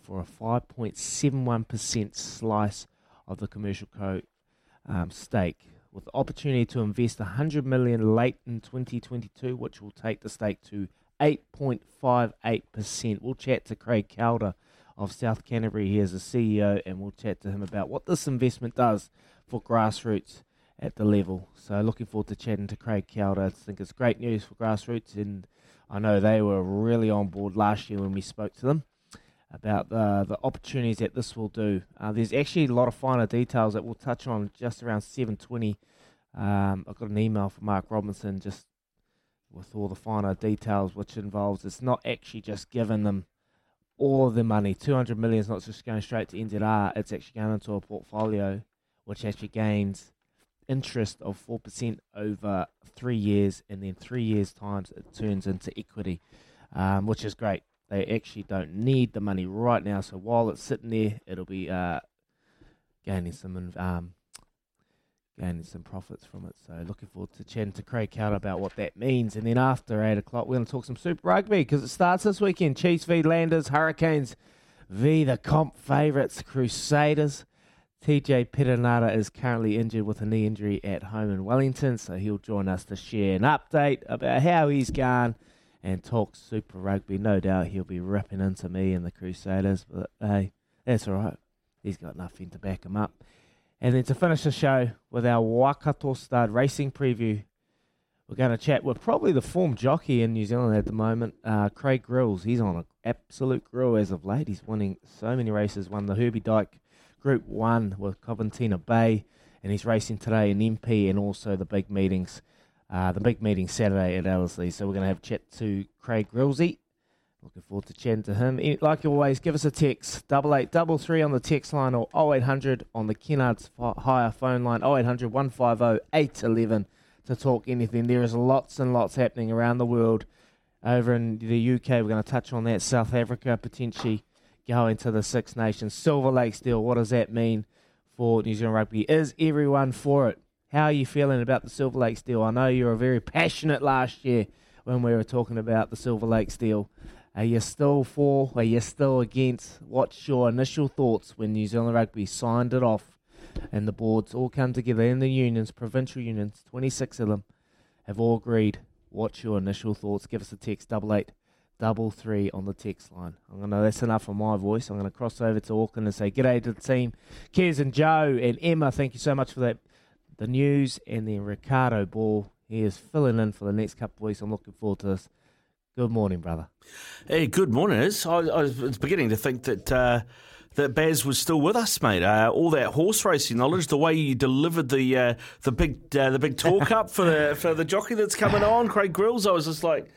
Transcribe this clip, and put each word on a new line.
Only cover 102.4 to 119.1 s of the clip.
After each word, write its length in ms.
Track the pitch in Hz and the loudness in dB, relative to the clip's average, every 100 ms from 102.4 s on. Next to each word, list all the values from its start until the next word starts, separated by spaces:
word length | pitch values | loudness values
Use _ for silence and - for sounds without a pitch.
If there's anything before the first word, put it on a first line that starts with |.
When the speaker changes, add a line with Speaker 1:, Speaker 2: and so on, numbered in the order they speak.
Speaker 1:
He's 180 | 104 120 | 0 0
on 140 | 104 85 | 0 -2
an 100 | - _ | -8 _
absolute 600 | 117 - _ - 131 123 | -6 -6 _ -6 -2 -2
grill 320 | - 123 127 110 | -4 -2 2 4
as 160 | 95 | 2
of 120 | 90 92 | -2 -2
late. 220 | 123 151 | -2 -2
He's 160 | 92 - | -6 -6
winning 300 | 110 98 - | -4 -2 -6
so 320 | _ - 110 127 | _ -8 -4 -2
many 140 | 113 | 0
races. 400 | 104 104 101 90 | 0 0 -4 -8
Won 160 | 104 101 | -6 -2
the 100 | 101 | 0
Herbie 240 | 120 110 | 0 0
Dyke 380 | 113 110 92 _ _ _ _ _ | 2 2 2 _ _ _ _ _
Group 260 | 139 123 - | 0 0 -2
One 480 | 107 113 117 104 98 | -2 2 2 0 -4
with 220 | 101 95 | -6 -6
Coventina 640 | - 110 110 - 113 92 | -8 -6 -4 -2 -2 -2
Bay, 420 | 95 117 113 107 - _ _ _ | 2 4 4 2 -4 _ _ _
and 80 | 98 | -6
he's 140 | 104 113 | -4 0
racing 320 | 110 - 107 | -2 -2 -6
today 320 | - 110 104 | -2 2 2
in 100 | 101 | 2
M 160 | 110 110 | 0 -2
P 300 | - 107 98 | 0 2 4
and 80 | 98 | 2
also 360 | 101 98 107 95 | -2 -4 -4 -4
the 100 | 90 | -2
big 240 | 98 95 | -4 -2
meetings, 520 | 98 95 95 90 - - _ _ _ - | 0 0 0 -4 -12 -20 _ _ _ -10
uh, 220 | 90 92 | -2 -2
the 80 | 90 | 0
big 200 | 117 110 | 0 0
meeting 260 | 107 92 92 | 0 0 -2
Saturday 500 | - 107 98 90 90 | 0 0 2 0 0
at 80 | 92 | 0
Ellerslie. 440 | 92 87 - 87 | 0 -2 -4 -6
So 160 | - 98 | -4 -4
we're 60 | 98 | -2
gonna 120 | 95 | -2
have 100 | 90 | -4
a 20 | |
chat 280 | - 107 _ | -6 -10 _
to 320 | - 107 98 95 _ | -8 -4 -4 -6 _
Craig 260 | - 110 101 | -4 -2 -2
Grylsy. 460 | 120 139 135 175 - _ _ _ _ _ _ | 0 0 2 0 -2 _ _ _ _ _ _
Looking 180 | - 92 | -20 -20
forward 220 | - 98 - | -10 -8 -8
to 80 | |
chatting 300 | - 123 110 | -6 -2 -2
to 100 | 104 | -2
him. 260 | 101 127 127 | 0 0 0
Any, 180 | 147 143 | 0 2
like 240 | 151 156 | 2 2
always, 340 | 156 | 2